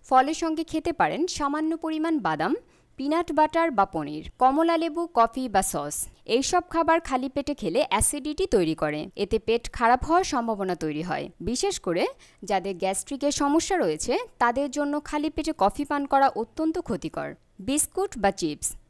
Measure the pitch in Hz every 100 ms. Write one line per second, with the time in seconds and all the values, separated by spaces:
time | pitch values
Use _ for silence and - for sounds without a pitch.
0 | - 262 269 320 330 320 320 320 339 320
1 | 156 214 359 - 285 294 311 330 320 311
2 | 320 311 180 156 170 381 _ _ _ -
3 | 277 320 349 302 311 330 330 220 196 160
4 | 147 151 - - 254 277 339 330 330 311
5 | 339 - 233 262 254 196 190 151 143 -
6 | - _ - 240 269 359 349 330 330 330
7 | 330 262 262 277 277 285 185 165 - 208
8 | - 294 285 294 370 208 165 156 156 147
9 | 185 - 196 220 - 233 - - 233 254
10 | 285 339 370 277 233 208 381 160 156 151
11 | 180 143 143 - 175 254 403 - - 170
12 | 359 - - _ - 160 185 180 190 196
13 | - 277 285 - 277 - - 370 202 156
14 | - 320 494 _ 240 240 285 285 285 294
15 | - 294 302 262 220 - 196 - 285 285
16 | 185 269 269 - 226 - 320 349 - 196
17 | 156 - 143 147 _ - 196 294 - -
18 | 392 240 196 190 160 147 - -